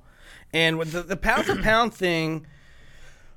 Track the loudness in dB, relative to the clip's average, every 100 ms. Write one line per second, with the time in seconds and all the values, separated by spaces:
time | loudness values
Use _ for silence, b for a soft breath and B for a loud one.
0 | B B B B B 2 2 2 -4 -6
1 | -6 -4 0 0 0 0 2 2 2 0
2 | 0 0 -2 -4 -10 b b b b b
3 | b b b